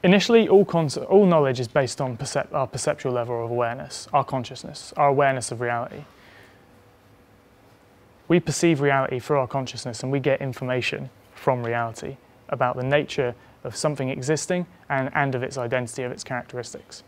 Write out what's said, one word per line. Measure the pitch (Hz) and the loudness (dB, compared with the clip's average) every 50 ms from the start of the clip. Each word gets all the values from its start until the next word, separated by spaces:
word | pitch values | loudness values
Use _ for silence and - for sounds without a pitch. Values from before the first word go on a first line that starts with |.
| - | 6
Initially, | 180 175 - 175 - 233 233 214 - | 6 6 6 6 6 6 6 8 8
all | 185 202 196 | 8 6 6
conce-, | - - 170 160 139 - | 6 2 0 0 0 -2
all | 139 131 - 190 202 208 | -6 0 4 6 6 8
knowledge | 185 170 160 143 135 127 120 | 8 6 6 4 4 2 0
is | 127 | -4
based | 110 - 151 135 120 - - | 0 2 2 2 2 -2 -4
on | 143 131 120 | -6 -6 -4
percep-, | 110 143 - - 143 - - - | -8 -8 -4 -4 -4 -4 -2 -2
our | 143 131 | -4 -4
perceptual | 120 - 131 - 151 143 - - 135 123 | -4 -4 -4 -4 -4 -4 -2 -4 -2 -2
level | 123 117 120 120 117 117 | -2 -2 -2 -4 -4 -4
of | 117 | -4
awareness, | 120 120 120 117 120 135 147 139 - - - - | -2 -2 -2 -2 -2 -8 -10 -12 -12 -14 -10 0
our | - 143 135 | 0 0 0
consciousness, | - - 131 120 - 131 - - - 147 - - - - | 0 -4 -4 -4 -6 -12 -14 -14 -16 -16 -16 -18 -10 -2
our | - 147 | 2 2
awareness | 143 139 131 147 139 131 127 113 - | 4 4 4 4 4 2 0 -4 -8
of | 127 113 | -6 -4
reality. | 123 120 120 117 123 - - - - - - - - - - - - - - - - _ - - _ - _ _ _ _ - _ _ _ _ _ _ _ _ _ _ _ _ _ _ _ _ _ _ _ _ _ _ | -4 -2 -2 -4 -4 -8 -10 -16 -16 -18 -20 -20 -20 -20 -20 -20 -20 -20 -20 -20 -20 _ -20 -20 _ -20 _ _ _ _ -20 _ _ _ _ _ _ _ _ _ _ _ _ _ _ _ _ _ _ _ _ _ _
We | - 165 180 | 2 2 2
perceive | - - 139 - - 170 165 139 | 2 0 -2 2 4 4 4 4
reality | 143 143 139 135 135 - 131 127 | 4 2 4 2 2 0 -4 -6
through | - - 151 139 | -2 0 0 0
our | 131 | 0
consciousness, | 117 - 135 131 123 - 117 - 127 117 - - | 0 -2 -4 -4 -4 -10 -10 -10 -10 -8 -6 -4
and | 131 | -2
we | 139 143 | -2 0
get | 127 143 135 - | 2 2 0 0
information | 139 135 127 - 131 127 127 127 117 - - - 135 131 - - _ _ - | -2 -6 -6 -6 -4 -2 -2 -2 -2 -2 -6 -6 -10 -14 -16 -20 _ _ -20
from | - - 139 131 123 120 | -2 0 0 0 0 -2
reality | 117 117 117 117 113 110 - - - 139 - _ _ _ _ _ - | -2 -2 -2 -2 -4 -6 -10 -12 -12 -12 -12 _ _ _ _ _ -8
about | - 123 131 123 127 | -2 0 0 0 0
the | 127 123 | -2 -2
nature | 131 143 151 143 127 - - 135 120 117 - - - - _ _ | 2 2 2 0 0 -2 -2 -2 -2 -4 -8 -18 -20 -20 _ _
of | - 110 | -12 -8
something | - - 156 147 131 135 127 | -2 -2 -2 -2 -2 -4 -4
existing | 135 139 127 135 156 143 - - 180 180 175 - - _ - _ | -4 -6 -2 -2 -2 -2 0 -2 -4 -4 -4 -6 -12 _ -8 _
and, | 143 135 131 131 - | -2 -2 -2 -2 0
and | 151 143 139 127 | 0 0 0 0
of | 123 127 | -2 -4
its | 127 131 | -6 -6
identity, | 131 120 120 131 127 123 117 - - 127 | -6 -4 -2 -2 -2 -4 -4 -6 -8 -8
of | 123 | -8
its | 127 - - | -8 -10 -10
characteristics. | - 131 123 120 - - 123 117 - - - - - - - - | -8 -8 -8 -8 -10 -10 -10 -10 -10 -14 -18 -18 -18 -20 -20 -20